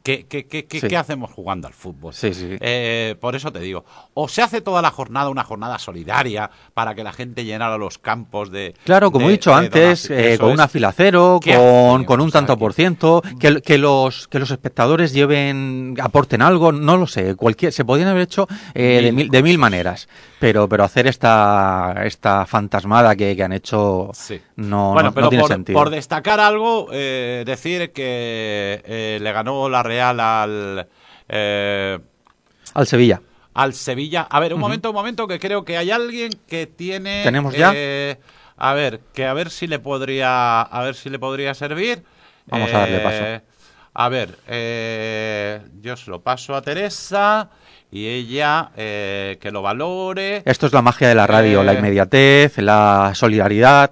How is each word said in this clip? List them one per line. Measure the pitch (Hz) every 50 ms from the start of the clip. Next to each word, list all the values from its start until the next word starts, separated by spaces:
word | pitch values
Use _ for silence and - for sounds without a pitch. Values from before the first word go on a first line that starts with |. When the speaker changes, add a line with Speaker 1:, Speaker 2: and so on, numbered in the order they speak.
Speaker 1:
¿Qué, | - 135 135 127 - -
qué, | - 143 135
qué, | - - 156 151
qué, | - - 156
Speaker 2:
Sí. | 139 107
Speaker 1:
qué | 180
hacemos | 170 143 - 151 131 120 101
jugando | - - 92 92 95 90 80 -
al | -
fútbol? | _ - 92 80 69 78 82 -
Speaker 2:
Sí, | - - 107 90
sí, | 92 92 87
sí. | 95 95
Speaker 1:
Eh, | - 120 120 123 120 117 117 117 113 110 107 -
por | - 123 123
eso | 135 135 151
te | - 87
digo, | 87 95 95 85 - _ - - - _ -
o | 139 156 -
se | - -
hace | 240 226 226 226
toda | 175 202 185 175
la | 170 151
jornada | - - 131 117 117 135 143 139
una | 135 135 113
jornada | - 110 101 107 120 120 104
solidaria | - - 90 85 80 76 107 131 135 120 104 104 107 - _ _ _ _ -
para | - 113 113 107
que | 104 110
la | 104
gente | - - 127 123 117 127 120
llenara | 107 107 110 117 113 110 107
los | 104 90 - -
campos | - 117 110 113 110 - - 104 104 98
de, | 92 101 95 98 - _ -
Speaker 2:
Claro, | - 180 196 208 196
como | - 135 123 170
Speaker 1:
de, | 208
Speaker 2:
he |
dicho | 202 - 180
Speaker 1:
de | 135 143
Speaker 2:
antes, | 165 107 - 160 165 175 175 165 - -
Speaker 1:
donación. | 147 127
Speaker 2:
eh, | 113 117 113
Speaker 1:
Eso | 107
Speaker 2:
con | 113 110
Speaker 1:
es. | 135
Speaker 2:
una | 156 151 135
fila | - 147 113 98 -
cero, | - 175 202 180 175 175 180 180 175 160
Speaker 1:
¿Qué | 165 - -
Speaker 2:
con, | -
Speaker 1:
hacemos | 123 123 123 123 123 123 131 127
Speaker 2:
con | 131 143 131
un | 151 160
tanto | - 156 139 131 127
Speaker 1:
aquí? | 110
Speaker 2:
por | 113 107 92
ciento, | - 165 185 170 - - 160 165 170 - 190 123 127
que, | 165 151 147 147
que | - - 151 143
los, | 143 143 139 135 131 131 123 - - -
que | - 139
los | 135 127
espectadores | 135 127 - 131 - - 117 127 156 160 175 151
lleven, | 131 139 139 139 147 143 143 139 135 135 135 131 131 131 131 127 127 120
aporten | 131 120 - 143 131 - - 110
algo, | 127 165 185 175 165 165
no | 151 147 151 147 175
lo | 185 180 -
sé, | - 123 92 95 95
cualquier, | - 113 117 110 - 185 165 -
se | - 131
podían | 113 131 143 180 190
haber | 196 180
hecho, | 180 175 - - 196 - 196 208 - - -
eh, | - 123 123 123 123 120
de | 120
Speaker 1:
Mil | 117
Speaker 2:
mil, | 131 151 123
de | 127 131 135
mil | 165 180
Speaker 1:
cosas. | 165
Speaker 2:
maneras, | 131 113 95 90 90 90 92 - - _ _ - - - _ -
pero, | - 117 104 107 104 95
pero | 107 104 101
hacer | 95 - 127 120 131
esta, | 123 - - 117 113 107 104 101 104 101 98 95 95 92 90 90 92 98 98
esta | 107 - - - 110 98 98 95
fantasmada | - - 110 104 98 - 101 92 101 107 120 120 113 107 98
que, | 104 98 101
que | 90 98
han | 92
hecho | 95 98 - - 120 107 104 101 95 92 95 101 101
Speaker 1:
Sí. | - - - 107 85 _ _ -
Speaker 2:
no, | - 107 101 101 101 101 98 -
Speaker 1:
Bueno, | 156 156 135
Speaker 2:
no, | 104
Speaker 1:
pero | 135 -
Speaker 2:
no | -
tiene | 131 120
Speaker 1:
por, | - 151
Speaker 2:
sentido. | - 92 90 - 98 147
Speaker 1:
por | 147 151
destacar | 156 151 - - 165 156 139 208 214 208
algo, | 214 208 214 214 220 233 233 220 - - -
eh, | 139 139 135 131 131 123 120 123 123 120
decir | 123 131 127 - 160 175 180 170 165
que, | - - 135 127 123 120 120 117 113 113
eh, | 110 107 104 104 101 98 101 104 - - 110 113 110 110 107 107
le | 104 107
ganó | 101 110 110 127 139 139 135 135
la | 127 123
Real | 120 117 113 120 123 123 123 117
al, | 113 113 113 110 107 107 107 104 101 98 98 95 90 _ _ _ _ _ - _ _ -
eh, | - 107 104 104 104 101 101 101 101 98 98 98 95 87 - _ _ _ _ _ _ _ _ _ _ _ - - -
Speaker 2:
Al | 151 139
Sevilla. | - - 120 123 117 92 90 - _ _ _ _ _ -
Speaker 1:
al | - 139 139 123
Sevilla. | - - - 127 127 143 151 160 170 156 -
A | - 143
ver, | 165 165 165
un | 165
Speaker 2:
Ujú. | 147 -
Speaker 1:
momento, | 214 226 175 226
un | 208
momento, | 202 202 233 240 - 226 196
que | 185 160
creo | - 190 202 202 170
que | - 170
hay | 170 175 185
alguien | 220 240 240 240 233 240 233 233 208 - _ -
que | 165 165 160 156
tiene, | _ - 170 185 190 190 190 196 202 202 208
Speaker 2:
¿Tenemos | 123 120 143 143 139 127
ya? | 147 165 185 202
Speaker 1:
eh, | 147 143 139 139 139 143 143 139 - _ _ _ _ _ _ _ -
a | - 131 139
ver, | 143 147 131 110 110 _ _ -
que | - 131
a | 131 131
ver | 151 175 170
si | - - -
le | 170 156 135
podría, | 113 143 139 131 135 131 135 135 135 127 127 123 123 120 117 113
a | 117 - - 123 123
ver | 135 127
si | - - 139
le | 135 131
podría | 131 135 135 135 139 139 135
servir. | - 143 143 151 165 196 240 240 170 - _ _ _ _ _ _ _ _
Speaker 2:
Vamos | - - 120 107 113
a | 117 107
darle | 101 95 - -
paso. | - 104 110 107 104
Speaker 1:
Eh, | 107 113 110 _ _ _ _ _ _ _ _ _ _ -
a | - 120 123
ver, | 127 127 107 87 90 _ _ -
eh, | 117 120 117 117 117 113 113 113 113 110 110 113 110 107 110 110 107 104 101 104 107 107 101 - - 95
yo | 101 120 123 123
se | - -
lo | 90 87
paso | - 123 127 123 - - 139
a | 135
Teresa | - 139 147 175 202 202 - - - - 190 202 202 208 214 214 208 - _ _ _ _ _ _ _ _
y | - 98 107
ella, | 110 120 127 123 113 123 143 147 147 151 165 160 - - -
eh, | 110 107 104 104 104 98 98 101 98 98 98 -
que | - 104
lo | 104 101 95
valore. | 98 107 123 151 175 185 185 185 185 190 190 196 196 208 202 -
Speaker 2:
Esto | - 127 - - 139
es | 127
la | 135 117
magia | 120 120 - 143 123
de | 117
la | 113 101
radio, | 101 107 110 113 107 101 98
Speaker 1:
Eh, | 98
Speaker 2:
la | 98 98
inmediatez, | - 107 101 101 98 95 92 - 135 135 139 139 143 143 147 - -
la | 101 101 107 107 104 104 101 98 98 98 95
solidaridad, | - - 113 107 107 98 101 104 107 120 131 143 143 143 139